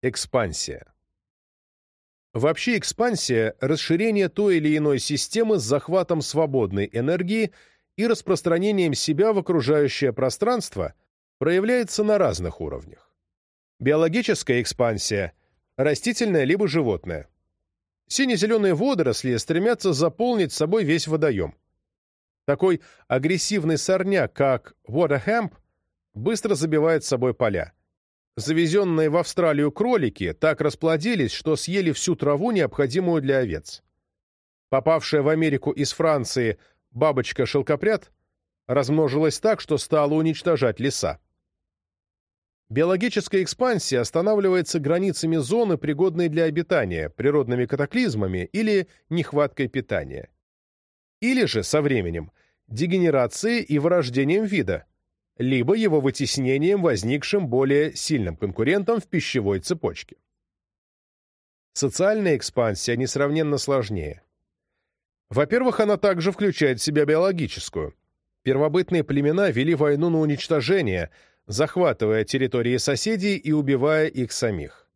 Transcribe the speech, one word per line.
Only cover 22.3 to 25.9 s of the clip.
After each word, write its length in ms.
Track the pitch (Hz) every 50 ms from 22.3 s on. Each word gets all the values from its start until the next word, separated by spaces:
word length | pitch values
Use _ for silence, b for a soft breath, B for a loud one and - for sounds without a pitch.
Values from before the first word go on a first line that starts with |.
| _ _ _
Такой 360 | - 143 139 - 190 180 156 b b b b b b
агрессивный 680 | 127 131 131 160 185 175 - - 208 208 156 156 160 147
сорняк, 560 | - - 190 190 190 190 196 185 139 107 _
как 420 | - 143 135 131 120 _ - _ _ _ -
water 360 | 110 147 175 151 143 135 -
hemp, 300 | - 214 233 220 180 - _ _ _ _ _ _ _